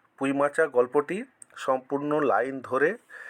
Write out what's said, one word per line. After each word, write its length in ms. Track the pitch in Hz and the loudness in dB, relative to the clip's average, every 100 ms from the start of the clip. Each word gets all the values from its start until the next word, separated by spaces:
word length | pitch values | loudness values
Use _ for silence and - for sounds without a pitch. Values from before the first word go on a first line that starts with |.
| _ - | _ -6
পুইমাচা 480 | 139 139 143 143 160 | -2 2 0 2 0
গল্পটি 580 | 123 123 147 143 185 269 _ - - | 2 2 2 0 -4 -8 _ -20 -10
সম্পূর্ণ 640 | - 131 - 139 147 151 | -2 -2 -2 -4 -2 0
লাইন 400 | 135 104 131 135 | 2 2 0 -6
ধরে 380 | 123 127 151 233 _ - | -4 2 2 0 _ -18